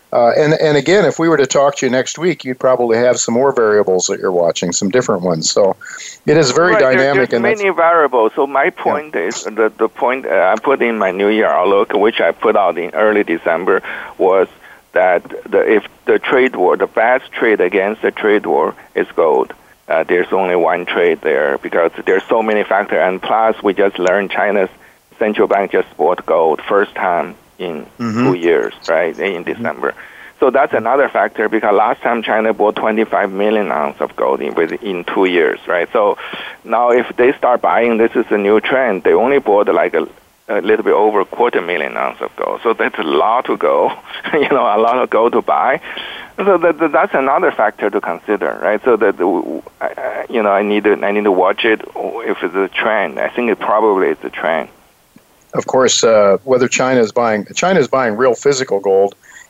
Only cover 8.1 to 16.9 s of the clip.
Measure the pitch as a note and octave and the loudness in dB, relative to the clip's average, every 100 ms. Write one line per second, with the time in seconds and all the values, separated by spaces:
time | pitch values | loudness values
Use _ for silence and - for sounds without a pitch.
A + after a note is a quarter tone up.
8.1 | B2 A2 - C#3 C#3 E3 - E3+ D3 D3+ | 4 2 0 -2 0 -2 -2 -4 -4 -4
9.1 | A#2 F2 - G#2 G#2+ A2 - A2 - B2 | -6 -6 -6 -6 -2 -2 0 -4 -2 -4
10.1 | C3 - F#2 F#2 A2 D3 C3+ A#2+ A2 F#2+ | -2 -2 0 2 0 0 0 0 0 -2
11.1 | F#2 G2+ A2 F#2 D2+ F#2 G2 A2+ G2+ G#2+ | 0 0 2 2 2 2 2 2 2 0
12.1 | - E2+ - A2+ G#2+ F#2 F2 E2+ - G#2+ | 2 0 0 2 2 2 -2 -4 0 2
13.1 | A#2 - E2 F2 E2 F#2+ F#2+ - - - | 2 0 -2 -2 -2 0 -2 -2 -14 -10
14.1 | - F2+ F#2+ F2+ - - - _ F2 F#2 | -2 2 2 0 -4 -20 -20 _ 0 2
15.1 | F2 - - - G2 E2+ G#2 - _ - | 0 -2 -16 -2 0 2 0 -2 _ -2
16.1 | G#2+ - C3 B2+ A2+ F2+ D#2 F#2+ | 0 2 0 0 0 0 0 0